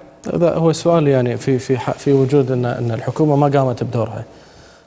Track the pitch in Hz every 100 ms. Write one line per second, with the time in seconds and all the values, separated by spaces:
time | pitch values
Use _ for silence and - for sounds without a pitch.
0 | - - - - 170 - 165 160 170 170
1 | 147 135 123 117 - 131 - 131 - -
2 | - 139 131 147 127 127 120 - 120 113
3 | - 123 156 143 143 143 135 120 120 117
4 | 110 110 113 - - - - -